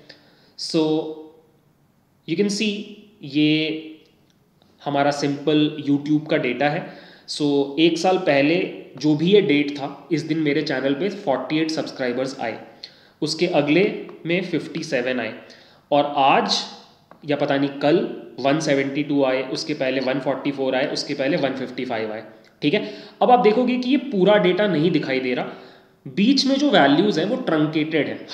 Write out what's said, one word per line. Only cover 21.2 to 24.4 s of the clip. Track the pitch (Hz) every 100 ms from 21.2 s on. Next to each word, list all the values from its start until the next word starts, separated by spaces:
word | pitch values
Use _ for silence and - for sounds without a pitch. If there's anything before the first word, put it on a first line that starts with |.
| 135 135
वन | 135
फ़िफ़्टी | 127 123 - 120
फ़ाइव | 110 110
आए, | 107 - - - -
ठीक | 147
है? | 214 - - - -
अब | 208
आप | 247
देखोगे | 214 240 247 254
कि | 247
ये | 285
पूरा | - 196 190
data | 208